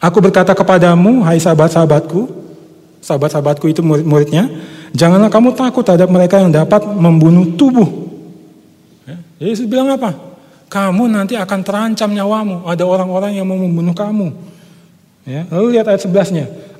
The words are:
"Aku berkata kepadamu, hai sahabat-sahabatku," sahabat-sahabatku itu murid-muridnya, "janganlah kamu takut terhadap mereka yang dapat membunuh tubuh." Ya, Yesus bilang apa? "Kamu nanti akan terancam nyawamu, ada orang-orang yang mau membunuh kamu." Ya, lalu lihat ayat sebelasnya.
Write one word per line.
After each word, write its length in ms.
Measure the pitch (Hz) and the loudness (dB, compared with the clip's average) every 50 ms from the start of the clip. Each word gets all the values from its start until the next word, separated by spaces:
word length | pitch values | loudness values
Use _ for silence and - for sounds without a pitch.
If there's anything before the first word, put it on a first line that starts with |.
"Aku 180 | - 170 175 220 | -2 0 2 4
berkata 320 | 185 196 185 190 180 196 | 4 4 4 2 2 2
kepadamu, 720 | 185 190 185 185 190 175 175 175 170 170 180 208 254 262 196 | 2 2 2 2 2 4 4 4 4 4 4 4 4 2 2
hai 160 | 165 170 165 | 2 0 2
sahabat-sahabatku," 840 | 160 180 165 151 156 165 - 165 165 147 151 151 160 - 165 185 240 262 - - - - - - - - - - _ _ _ _ | 2 2 2 2 2 2 2 2 2 2 2 0 0 -2 -4 -4 -4 -6 -8 -16 -20 -20 -20 -20 -20 -20 -20 -20 _ _ _ _
sahabat-sahabatku 640 | - - 156 139 143 151 147 151 139 147 147 143 - 156 | -8 -6 -4 -2 -2 -2 -2 -2 -2 -2 -2 0 -2 -2
itu 100 | 156 170 | 0 0
murid-muridnya, 720 | 165 160 151 147 160 160 147 147 147 147 160 165 214 277 - - - - - - - - | 0 0 0 0 0 2 2 2 2 2 0 0 -2 -2 -4 -10 -16 -18 -20 -20 -14 -8
"janganlah 400 | - - 170 170 180 196 214 214 | -2 0 2 4 4 4 4 4
kamu 240 | 185 214 240 254 247 | 4 2 2 2 2
takut 300 | - 262 247 247 254 226 | 0 -2 -2 -2 -2 0
terhadap 260 | - 180 170 185 180 | 2 2 4 4 2
mereka 300 | 180 180 180 175 196 196 | 2 2 2 4 4 4
yang 100 | 190 180 | 4 4
dapat 320 | 151 156 160 - 208 208 208 | 2 2 2 2 2 0 0
membunuh 720 | 208 208 196 170 170 165 160 156 165 170 175 185 165 - | -2 -2 0 2 4 4 4 6 6 6 4 2 2 0
tubuh." 320 | - 294 262 254 240 196 143 - - - - - - - - - - - _ _ _ _ _ _ _ _ _ _ _ _ - | 2 2 2 4 2 2 0 -2 -6 -12 -14 -16 -18 -20 -20 -20 -20 -20 _ _ _ _ _ _ _ _ _ _ _ _ -20
Ya, 80 | 160 175 - - _ - | -20 -20 -20 -20 _ -10
Yesus 240 | 143 202 233 202 247 | -8 -6 -6 -6 -4
bilang 240 | 208 247 254 262 277 | -4 -2 -2 -2 -2
apa? 240 | 269 - 247 208 151 - - - - - - _ _ _ _ - | -2 -2 -4 -6 -8 -8 -14 -20 -20 -20 -20 _ _ _ _ -10
"Kamu 400 | - 202 196 190 180 196 247 240 | -6 -4 -2 -2 -2 0 0 0
nanti 240 | 220 208 196 185 | -2 -2 -4 -4
akan 280 | 247 220 185 196 202 190 185 | -6 -6 -6 -6 -6 -6 -6
terancam 480 | - 196 208 220 226 220 220 220 202 | -4 -4 -4 -4 -4 -4 -4 -4 -4
nyawamu, 560 | 208 202 196 202 214 220 214 202 185 175 180 170 | -4 -4 -2 -2 -2 -4 -4 -6 -8 -8 -6 -6
ada 160 | 175 165 175 | -4 -2 -2
orang-orang 560 | 180 185 190 185 185 180 185 196 202 202 196 | -2 -2 -2 -2 -4 -4 -4 -4 -4 -6 -6
yang 80 | 190 185 | -6 -4
mau 80 | 185 | -4
membunuh 400 | 185 185 180 170 165 170 175 170 | -4 -4 -2 -2 -2 -2 -4 -4
kamu." 400 | 175 208 208 214 214 196 160 - - - - - - - - _ _ _ _ _ _ _ _ _ _ _ | -4 -6 -4 -4 -4 -4 -6 -8 -12 -16 -20 -20 -20 -20 -20 _ _ _ _ _ _ _ _ _ _ _
Ya, 240 | 131 127 147 170 175 | -12 -12 -12 -10 -6
lalu 320 | 160 180 214 240 240 226 | -4 -2 0 0 0 0
lihat 80 | 214 214 | 0 0
ayat 160 | 196 196 196 | -2 -2 -2
sebelasnya. 400 | 196 175 196 180 180 185 160 135 117 - - - - - | -2 0 0 0 -2 -4 -6 -6 -8 -12 -18 -20 -20 -18